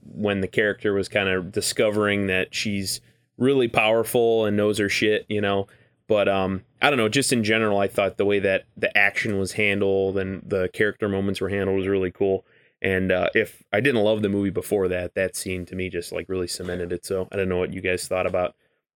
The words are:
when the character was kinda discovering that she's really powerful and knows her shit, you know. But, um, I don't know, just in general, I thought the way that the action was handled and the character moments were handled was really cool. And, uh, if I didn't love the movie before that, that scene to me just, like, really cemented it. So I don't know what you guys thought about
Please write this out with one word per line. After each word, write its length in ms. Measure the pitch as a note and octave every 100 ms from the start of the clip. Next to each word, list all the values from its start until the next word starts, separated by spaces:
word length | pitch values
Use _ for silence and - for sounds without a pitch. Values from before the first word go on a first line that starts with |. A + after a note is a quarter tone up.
when 380 | - - G#2 G2
the 60 | F#2
character 440 | - G#2+ F#2+ G#2+
was 140 | G2 F2+
kinda 320 | G#2 F#2+ F#2
discovering 840 | F2 G#2 - - A2 G#2 G#2 G2+ G2
that 300 | F#2 F#2 -
she's 460 | A2 G2+ F#2+ - _ _ _ -
really 300 | B2+ C#3 A#2+
powerful 760 | A#2+ A2 A2+ A2 B2 A#2 A2+ G#2+
and 120 | G#2
knows 220 | G#2 G#2
her 100 | G2+
shit, 360 | - G#2+ G#2+ -
you 120 | G#2+
know. 260 | G2+ G2 G2 - _ _ -
But, 200 | G#2 G2+
um, 360 | G3 F#2+ F#2+ - -
I 80 | C3+
don't 80 | C3+
know, 100 | G#2+
just 240 | C3+ C3
in 120 | B2
general, 340 | G#2+ A2 G#2+ G2+
I 100 | G2
thought 300 | - F#2+ -
the 80 | G2+
way 140 | G2+
that 260 | F#2+ F#2+ - -
the 200 | - -
action 400 | G2+ - A2 G2
was 140 | F#2+
handled 640 | - G#2+ G2+ G2 G2 G2 F#2+
and 240 | F#2+ F#2+
the 260 | - F#2+ F2+
character 380 | - G#2 - G#2
moments 320 | F#2+ G2 G2
were 100 | F#2+
handled 280 | G2 F#2+ F#2+
was 100 | F#2+
really 220 | G2 F#2
cool. 340 | - G2 F#2+ - _ _ _
And, 300 | F#2+ F#2+ F#2
uh, 180 | F2+ F2 A2+
if 280 | - - _
I 80 | G#2
didn't 240 | C3+ A#2
love 180 | G#2 G#2+
the 60 | G#2
movie 200 | G2+ G2
before 380 | E2+ - G#2 F#2
that, 260 | F2+ F2+
that 220 | G2 F#2 -
scene 300 | F#2+ F#2 F2
to 80 | F#2
me 140 | F#2
just, 220 | F2 -
like, 160 | F2 F2
really 200 | F#2 F2
cemented 440 | - F2+ F2+ F2
it. 140 | F2 -
So 220 | F#2+ F#2
I 40 | G2
don't 100 | F#2
know 80 | F2+
what 140 | F2+
you 80 | F#2+
guys 260 | F#2 F2+ -
thought 180 | F#2 F2+
about 280 | F#2 F2 - _ _ _